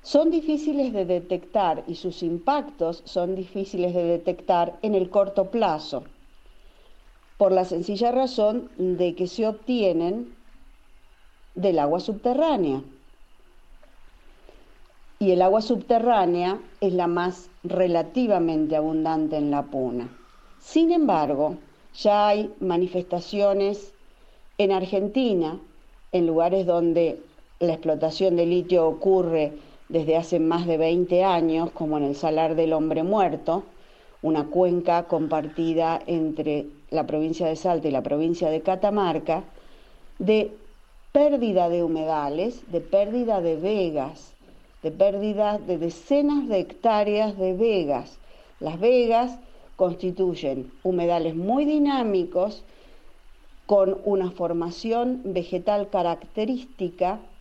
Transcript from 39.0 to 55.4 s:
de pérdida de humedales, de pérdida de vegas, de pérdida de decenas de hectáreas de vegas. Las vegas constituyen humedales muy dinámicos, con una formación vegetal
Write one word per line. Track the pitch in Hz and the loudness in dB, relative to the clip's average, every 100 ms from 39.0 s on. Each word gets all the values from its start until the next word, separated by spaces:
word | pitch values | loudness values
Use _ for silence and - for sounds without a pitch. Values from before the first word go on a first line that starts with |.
| 185 160 160 160 - - - - - - - - | 0 -2 -2 -4 -4 -20 -20 -20 -20 -20 -20 -4
de | 190 214 214 - - - - - - | 2 2 2 -8 -20 -20 -20 -20 0
pérdida | - 196 277 226 180 170 | 4 4 4 2 2 2
de | 175 | 2
humedales, | 165 160 156 156 143 151 214 240 - | 0 0 -2 -2 -2 -2 -4 -6 -6
de | 170 | -6
pérdida | 165 196 208 240 226 202 | 0 0 0 -2 0 0
de | 170 160 | 0 -2
vegas, | 180 214 175 151 135 165 - - - - - - | -2 0 0 -2 -6 -10 -20 -20 -20 -20 -20 -10
de | 160 | -8
pérdida | 160 196 196 214 202 208 208 | 2 2 2 -4 0 0 -2
de | 214 170 | -4 -4
decenas | 165 - - 277 294 294 247 | -4 -6 0 2 2 0 0
de | 196 | -2
hectáreas | - - 233 208 208 208 214 196 | -2 -2 0 2 2 0 -2 -2
de | 185 | -2
vegas. | 185 226 202 147 131 143 - - - - - | 0 0 0 0 -4 -6 -18 -20 -20 -20 -10
Las | 160 165 | -8 0
vegas | 226 254 233 226 254 254 - - - - | 4 4 4 2 0 -6 -18 -20 -20 -2
constituyen | 185 175 185 180 185 170 143 135 127 - | -2 0 -6 -2 -2 -2 -4 -4 -8 -6
humedales | 185 180 170 175 165 160 | -2 0 0 0 -2 -4
muy | 185 254 294 | 0 0 2
dinámicos, | 302 285 269 226 190 170 180 202 214 - - - - - - - - - - - | 2 2 2 0 0 0 0 -2 -4 -18 -20 -20 -20 -20 -20 -20 -20 -20 -20 2
con | 202 190 196 | 4 4 0
una | 202 196 180 | -2 0 -2
formación | - 170 170 170 175 226 233 240 254 | -4 -4 -2 -4 -6 -4 0 0 -4
vegetal | 202 180 | -4 -6